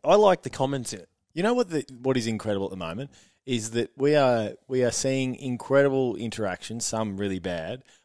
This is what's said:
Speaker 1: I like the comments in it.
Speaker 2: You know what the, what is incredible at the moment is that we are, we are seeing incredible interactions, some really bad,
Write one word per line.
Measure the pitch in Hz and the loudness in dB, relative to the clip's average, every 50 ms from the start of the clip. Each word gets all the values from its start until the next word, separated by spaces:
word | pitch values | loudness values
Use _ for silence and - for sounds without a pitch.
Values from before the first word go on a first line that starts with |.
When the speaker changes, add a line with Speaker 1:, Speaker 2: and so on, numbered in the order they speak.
| - | 2
Speaker 1:
I | 143 175 | 4 6
like | 208 214 196 185 - - | 8 8 6 4 4 0
the | 120 | -6
comments | - - 135 131 139 135 120 - - | -4 -2 -2 -2 -2 -4 -6 -8 -10
in | 98 | -12
it. | 85 - _ _ _ _ _ | -14 -18 _ _ _ _ _
Speaker 2:
You | 151 180 | -2 0
know | 214 247 | 0 2
what | 247 240 180 | 0 0 0
the, | 170 151 127 - 135 120 | -2 -4 -4 -4 -10 -4
what | 120 131 131 | -2 0 0
is | 127 110 117 | 2 0 0
incredible | 113 104 - 110 104 98 98 | -2 -2 -2 -2 -2 -2 -2
at | - | -4
the | 92 | -6
moment | 92 90 80 85 107 135 139 - - _ _ _ _ _ | -8 -8 -8 -8 -8 -10 -12 -14 -20 _ _ _ _ _
is | 135 127 120 110 110 110 | -4 -4 -4 -4 -2 -2
that | 120 117 - - | -2 -2 -2 -2
we | - 135 143 151 | 0 2 4 4
are, | 147 139 127 123 113 113 104 - - _ - | 6 6 4 4 2 0 -2 -6 -10 _ -4
we | 131 127 123 | 0 0 2
are | 120 113 | 2 0
seeing | - - 135 131 135 131 127 123 | 0 0 0 0 0 0 -2 -4
incredible | - - 131 123 113 - - 135 139 139 143 135 135 131 123 110 | -6 -6 -6 -6 -6 -2 2 4 4 4 4 2 2 0 0 -2
interactions, | 73 110 113 - - 110 95 90 - - - 110 117 - | -4 -6 -6 -6 -4 -4 -4 -4 -6 -8 -10 -8 -8 -6
some | - - 110 110 107 98 | -4 -2 -2 -2 -2 -2
really | 95 104 101 95 95 | -4 -2 -2 -4 -4
bad, | 85 92 87 82 80 82 113 131 135 _ _ _ _ | -4 -4 -6 -4 -6 -8 -10 -12 -14 _ _ _ _